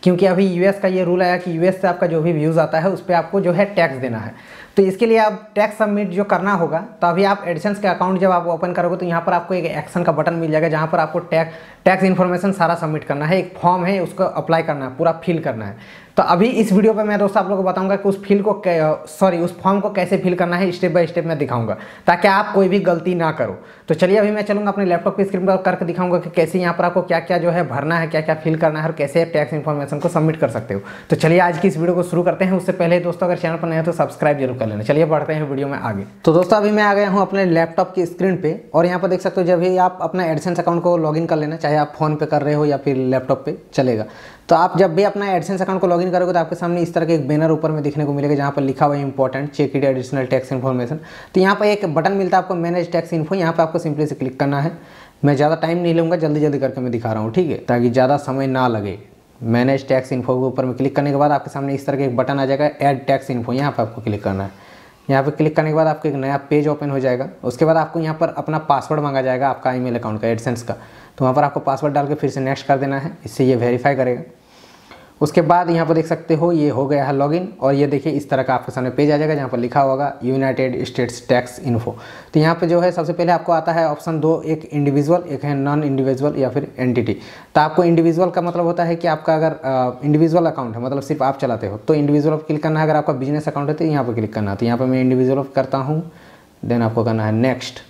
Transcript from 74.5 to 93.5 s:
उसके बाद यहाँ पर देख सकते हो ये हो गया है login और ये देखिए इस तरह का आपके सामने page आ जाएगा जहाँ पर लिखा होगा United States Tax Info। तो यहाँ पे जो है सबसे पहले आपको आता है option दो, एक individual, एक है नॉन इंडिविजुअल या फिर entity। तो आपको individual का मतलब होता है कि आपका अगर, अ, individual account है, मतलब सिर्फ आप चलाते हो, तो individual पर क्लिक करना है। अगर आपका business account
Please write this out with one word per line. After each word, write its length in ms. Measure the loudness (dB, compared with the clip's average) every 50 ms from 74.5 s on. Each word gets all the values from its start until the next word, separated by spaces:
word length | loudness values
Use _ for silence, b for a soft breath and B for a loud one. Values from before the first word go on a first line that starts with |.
| B B B B B B B B B B B B B _
उसके 200 | -2 2 2 2
बाद 280 | 4 6 4 4 4 2
यहाँ 160 | 2 0 2
पर 80 | 2 2
देख 120 | 0 2
सकते 280 | 0 -4 -6 0 0 0
हो 160 | 2 2 2
ये 160 | 2 2 2 2
हो 180 | 2 0 0
गया 180 | 0 0 0 0
है 80 | 0
login 360 | 0 0 0 0 0 -2 -2 -4 -8 -2
और 140 | 0 0 2
ये 120 | 2 2
देखिए 260 | 2 0 -2 -2 -2
इस 160 | -2 -2 -2 -2
तरह 120 | -2 0
का 120 | 0 0 0
आपके 180 | -2 -2 -6
सामने 180 | -6 -4 -4 -2
page 200 | 0 2 2 4
आ 60 | 4
जाएगा 180 | 2 2 0 0
जहाँ 140 | -2 -2 -4
पर 100 | -2 -2
लिखा 220 | -4 0 2 2
होगा 320 | 2 2 2 0 -2 -4 -4 -4 -4
United 600 | -2 0 0 0 0 0 0 0 -2 -2 -4 -6
States 380 | -6 -4 -4 -4 -4 -4 -12 0 2
Tax 300 | 2 2 2 -2 -12 -8
Info। 340 | -4 -2 -2 -2 -2 -4 -10 B B B B B B B 0
तो 60 | 2
यहाँ 140 | 2 2 2
पे 120 | 0 0
जो 140 | 2 2 2
है 100 | 2 2
सबसे 200 | 0 -2 -4 -4
पहले 200 | -2 -2 0 2
आपको 200 | 2 0 2 0
आता 200 | 0 0 0 0
है 140 | 0 0 0 0
option 300 | -2 -4 -6 -4 -4 0
दो, 220 | 2 2 0 0
एक 260 | 0 -4 -4 -4 -6 -6
individual, 500 | -4 0 0 2 2 2 2 2 2 0
एक 220 | 0 -4 -8 -6 -4
है 100 | -4 -2
नॉन 300 | -2 0 0 0 0 0
इंडिविजुअल 540 | 0 0 0 0 0 0 0 0 -2 0 0
या 100 | -2 0
फिर 180 | 0 -4 -6 -6 -6 -2
entity। 340 | -2 0 2 0 0 0 -4 B B B B B B B _
तो 60 | 2
आपको 240 | 2 4 2 2 4
individual 460 | 4 4 4 4 4 4 2 0 0
का 120 | 0 -2
मतलब 220 | -2 -2 -2 0 0
होता 200 | 0 0 0 0
है 120 | 0 -2
कि 120 | 0 0 -2
आपका 260 | -2 0 0 0 2
अगर, 180 | 2 2 0 -2
अ, 500 | -2 -4 -2 0 0 0 0 -2 -2 0
individual 420 | 0 2 4 2 4 4 2 2
account 280 | 2 -2 -2 -6 -6 -6
है, 60 | -6
मतलब 200 | -6 -4 -4 -4
सिर्फ 200 | -4 -4 -2 0
आप 160 | 0 -2 0 -2
चलाते 280 | -2 -2 -2 -2 -4
हो, 100 | -6 -6 -6
तो 160 | 0 0 2
individual 420 | 2 4 2 2 2 2 2 0
पर 60 | -2
क्लिक 200 | -2 -4 -4 -2
करना 180 | -2 -2 0 0
है। 60 | 0
अगर 100 | 2 2
आपका 160 | 0 0 0
business 360 | -2 -2 -2 -2 -2 -2 -4
account 200 | -4